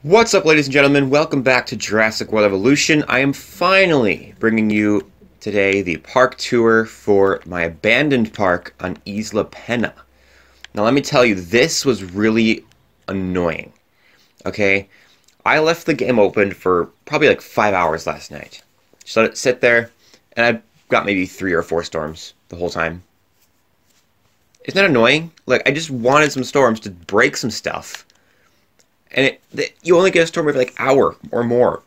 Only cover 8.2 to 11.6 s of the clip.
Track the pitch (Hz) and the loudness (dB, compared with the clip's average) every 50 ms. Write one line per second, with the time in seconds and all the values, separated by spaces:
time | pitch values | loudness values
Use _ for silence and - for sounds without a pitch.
8.2 | 113 107 - - 107 92 87 90 - - _ _ - 92 90 - _ - 101 104 | 0 -2 -4 -2 0 0 0 0 -4 -12 _ _ -10 -10 -10 -10 _ -10 -10 -8
9.2 | 110 - - 107 92 - - - - - 113 123 110 - - - - _ _ _ | -8 -4 -4 -4 -4 -4 -8 -20 -8 -6 -4 -4 -4 -6 -6 -10 -20 _ _ _
10.2 | _ _ _ _ _ _ _ _ _ - _ - 104 113 127 143 139 - 147 139 | _ _ _ _ _ _ _ _ _ -14 _ -2 0 2 2 0 -2 0 2 2
11.2 | 123 120 104 92 90 85 92 117 | 4 4 2 -2 -4 0 2 2